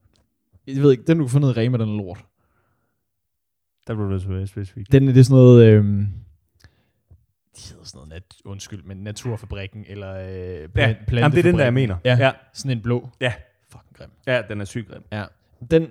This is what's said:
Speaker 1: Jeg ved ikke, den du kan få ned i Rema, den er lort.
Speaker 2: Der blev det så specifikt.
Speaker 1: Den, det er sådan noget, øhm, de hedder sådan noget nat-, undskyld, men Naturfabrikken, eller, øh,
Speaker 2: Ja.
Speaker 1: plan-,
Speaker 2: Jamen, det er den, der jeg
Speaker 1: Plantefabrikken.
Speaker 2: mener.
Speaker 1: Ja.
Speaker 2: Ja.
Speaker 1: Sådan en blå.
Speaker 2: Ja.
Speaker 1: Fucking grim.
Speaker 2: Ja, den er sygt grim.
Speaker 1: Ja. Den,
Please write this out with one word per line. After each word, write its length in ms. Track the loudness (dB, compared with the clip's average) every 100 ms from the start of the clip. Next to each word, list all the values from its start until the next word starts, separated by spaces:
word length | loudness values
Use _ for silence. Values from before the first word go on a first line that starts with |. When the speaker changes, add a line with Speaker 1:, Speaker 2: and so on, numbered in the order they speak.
| _ _ _ _ _ _ -12
Speaker 1:
Jeg 160 | 2
ved 80 | 4
ikke, 120 | 4 2
den 120 | 0
du 60 |
kan 60 | 0
få 80 | 0
ned 100 | 0
i 40 |
Rema, 260 | 0 -2 -2
den 100 | -4
er 80 | -6
lort. 280 | -10 -14 _ _ _ _ _ _ _ _ _ _ _ _ _ _ _ _ -12
Speaker 2:
Der 80 |
blev 160 | -8 -6
det 120 | -6
så 240 | -6 -8 -10
specifikt. 460 | -12 -14 -14 0
Speaker 1:
Den, 140 | 2 4
det 100 | 6
er 40 |
sådan 120 | 6 8
noget, 300 | 8 10 8
øhm, 400 | 6 4 0 -4 -8 -18 _ _ _ _ _ _ _ _ _ _ _ _ _
de 40 | -20
hedder 140 | -20
sådan 140 | -20 -20
noget 100 | -20
nat-, 320 | -20 -20 _
undskyld, 380 | -18 -18 -16 -18
men 120 | -16 -14
Naturfabrikken, 880 | -12 -10 -10 -10 -10 -12 -12 -16 -16
eller, 280 | -16 -14 -14
øh, 120 | -12
Speaker 2:
Ja. 380 | -12 -12 -12 -8 -2 0 -2 -4
Speaker 1:
plan-, 160 | -2
Speaker 2:
Jamen, 100 | 0
det 60 | 2
er 40 |
den, 160 | 2 2
der 60 |
jeg 80 | 0
Speaker 1:
Plantefabrikken. 20 |
Speaker 2:
mener. 220 | 0 -2 -4
Speaker 1:
Ja. 120 | -2 0 0
Speaker 2:
Ja. 60 | -2 _
Speaker 1:
Sådan 160 | -12 -8 -6
en 60 |
blå. 260 | -4 -6 -8 -8
Speaker 2:
Ja. 120 | -8 -8 -16 _ _
Speaker 1:
Fucking 260 | -20 _ _
grim. 120 | -20 _ -6
Speaker 2:
Ja, 160 | -6 -6
den 120 | -10
er 40 |
sygt 240 | -10 -12 -14
grim. 120 | -18 -14
Speaker 1:
Ja. 120 | -12 -12 _ _ _ -2
Den, 160 | -2 -2